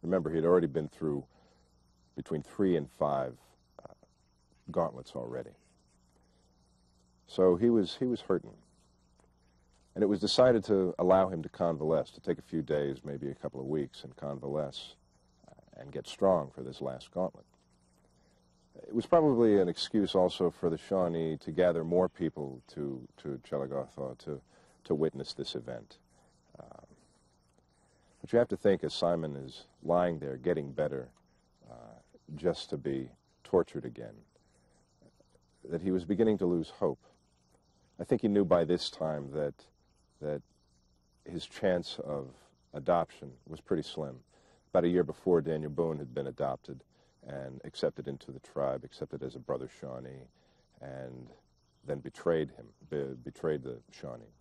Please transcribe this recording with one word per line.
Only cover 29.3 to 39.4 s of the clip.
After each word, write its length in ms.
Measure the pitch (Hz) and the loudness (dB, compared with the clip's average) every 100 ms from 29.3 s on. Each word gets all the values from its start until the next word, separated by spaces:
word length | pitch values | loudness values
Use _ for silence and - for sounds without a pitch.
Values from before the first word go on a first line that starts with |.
is 300 | 71 65 - - _ | -8 -12 -16 -20 _
lying 360 | 78 87 90 80 | 0 2 2 0
there 180 | 73 65 | -6 -4
getting 360 | 65 80 69 | 0 0 -2
better, 360 | 67 73 67 62 _ _ _ _ _ 57 | -4 -4 -4 -10 _ _ _ _ _ -20
uh, 240 | 58 57 58 _ - - 73 | -20 -20 -20 _ -20 -16 -2
just 320 | 85 85 - | -2 -2 -6
to 80 | 73 | -6
be 320 | 71 67 64 - _ _ | -4 -4 -6 -14 _ _
tortured 420 | - 92 82 - 65 | 4 4 4 -4 -8
again, 260 | 57 55 53 55 _ _ _ _ _ _ _ - _ _ _ _ _ 64 | -12 -14 -16 _ _ _ _ _ _ _ _ -20 _ _ _ _ _ -8
that 100 | 82 | -4
he 100 | 92 | 0
was 140 | 92 | -2
beginning 320 | 82 98 110 101 | 0 2 4 4
to 80 | |
lose 240 | 90 87 80 | 2 0 -2
hope. 300 | - 87 65 _ _ _ _ _ _ _ _ _ - | -2 -2 -2 _ _ _ _ _ _ _ _ _ -14
I 60 | |
think 160 | 85 123 | -2 0
he 80 | 110 | 4
knew 160 | 101 | 2
by 200 | 95 90 | 6 4
this 260 | 80 87 - | 6 2 0
time 400 | - 78 76 69 | -4 -4 -4 -6
that, 220 | 73 | -4